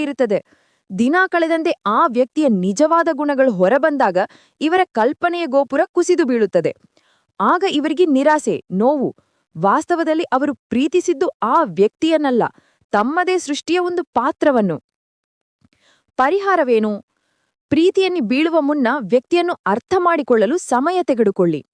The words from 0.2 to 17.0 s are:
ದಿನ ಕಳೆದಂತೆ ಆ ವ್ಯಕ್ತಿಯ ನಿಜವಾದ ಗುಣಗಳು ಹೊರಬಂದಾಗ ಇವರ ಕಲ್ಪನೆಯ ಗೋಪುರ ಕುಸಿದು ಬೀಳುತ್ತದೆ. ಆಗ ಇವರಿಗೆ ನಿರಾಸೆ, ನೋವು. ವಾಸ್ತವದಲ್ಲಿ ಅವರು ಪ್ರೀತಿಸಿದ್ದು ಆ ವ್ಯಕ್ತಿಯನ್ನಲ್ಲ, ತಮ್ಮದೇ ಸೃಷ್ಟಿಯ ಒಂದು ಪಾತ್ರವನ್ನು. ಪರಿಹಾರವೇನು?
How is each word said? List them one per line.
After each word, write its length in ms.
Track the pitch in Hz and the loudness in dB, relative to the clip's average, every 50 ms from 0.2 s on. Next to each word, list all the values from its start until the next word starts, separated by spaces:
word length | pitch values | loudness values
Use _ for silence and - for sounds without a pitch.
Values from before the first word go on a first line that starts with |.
| 254 214 202 170 - _ _ _ _ _ _ _ _ - | -2 0 0 -4 -4 _ _ _ _ _ _ _ _ -12
ದಿನ 260 | 190 185 233 254 320 370 381 | -4 -2 -2 0 2 0 0
ಕಳೆದಂತೆ 460 | 370 - 339 339 320 330 330 311 349 - _ - | 0 0 -2 0 0 0 0 0 -2 -4 _ -2
ಆ 140 | 202 214 262 330 | -2 0 2 2
ವ್ಯಕ್ತಿಯ 420 | 311 214 240 262 - - 302 311 269 214 | 0 2 0 -2 -2 0 0 0 2 0
ನಿಜವಾದ 520 | 185 180 190 196 190 302 311 330 339 330 330 | 0 0 -2 0 0 2 2 2 2 2 0
ಗುಣಗಳು 400 | 311 262 294 294 285 254 262 254 | -2 -2 -2 -2 0 2 2 2
ಹೊರಬಂದಾಗ 680 | 208 175 185 190 247 277 269 320 294 269 247 202 170 180 208 - _ _ _ _ _ - | 2 2 2 2 4 4 2 2 2 0 0 0 0 0 -2 -2 _ _ _ _ _ -4
ಇವರ 220 | - 311 349 370 359 _ | -4 0 0 0 0 _
ಕಲ್ಪನೆಯ 540 | - 226 220 262 311 - - 349 339 349 339 | 0 0 0 0 -2 -2 -4 -4 -2 -2 -4
ಗೋಪುರ 380 | 269 240 277 277 - 269 285 359 - | 0 0 0 0 0 0 -2 -2 0
ಕುಸಿದು 320 | - 349 339 - 359 330 320 | 0 -2 0 0 2 0 2
ಬೀಳುತ್ತದೆ. 480 | 240 247 233 214 185 - 175 160 156 - _ _ _ _ _ _ _ _ _ _ _ _ - | 0 0 0 0 0 0 0 0 -2 -6 _ _ _ _ _ _ _ _ _ _ _ _ -2
ಆಗ 240 | 196 233 320 359 381 370 | 0 0 0 2 0 -2
ಇವರಿಗೆ 340 | - 294 269 311 311 - 370 | -2 -2 -2 -2 0 0 2
ನಿರಾಸೆ, 500 | 330 269 262 269 302 302 302 - 226 170 - - - | 2 2 2 2 2 2 2 0 -2 -4 -4 -6 -6
ನೋವು. 360 | 180 190 220 254 302 285 226 143 - _ _ _ _ _ _ _ - | -4 0 0 2 0 0 -2 -6 -6 _ _ _ _ _ _ _ -8
ವಾಸ್ತವದಲ್ಲಿ 680 | 160 170 196 220 294 311 - 349 320 330 311 311 320 - - | -2 0 0 0 0 0 -2 -2 -2 -2 -2 -2 -2 -2 -2
ಅವರು 200 | - 262 285 294 233 _ _ - | -2 -2 -2 -2 -6 _ _ -6
ಪ್ರೀತಿಸಿದ್ದು 580 | 220 240 277 320 - 359 - 359 330 269 359 - - - | -2 -2 -2 0 0 -2 0 0 -2 -2 -2 -4 -4 -4
ಆ 140 | - 226 277 330 320 214 | -2 0 2 0 0 0
ವ್ಯಕ್ತಿಯನ್ನಲ್ಲ, 720 | 165 151 202 220 _ - 311 320 320 311 302 269 254 226 165 143 - _ _ _ _ _ _ - | 0 0 0 0 _ -2 -2 0 0 0 0 0 0 0 -2 -2 -6 _ _ _ _ _ _ -2
ತಮ್ಮದೇ 440 | - 208 214 254 311 359 359 349 370 349 | -2 0 0 0 -2 -2 -2 0 -2 -2
ಸೃಷ್ಟಿಯ 400 | - 277 294 - - - 330 359 | -4 -4 -8 -8 -4 -4 -2 -2
ಒಂದು 240 | 359 359 349 349 330 _ | -2 -2 -4 -6 -6 _
ಪಾತ್ರವನ್ನು. 640 | - 262 240 294 339 - 339 302 262 233 214 180 156 120 _ _ _ _ _ _ _ _ _ _ _ _ _ _ _ _ _ _ _ _ _ _ _ _ _ _ - - | -4 -2 -2 -2 -2 0 0 2 2 2 0 0 -4 -6 _ _ _ _ _ _ _ _ _ _ _ _ _ _ _ _ _ _ _ _ _ _ _ _ _ _ -2 -2
ಪರಿಹಾರವೇನು? 720 | 254 277 359 403 392 392 370 339 294 247 233 220 214 214 208 202 | 0 0 0 -2 0 0 0 0 2 2 0 0 0 -2 -6 -8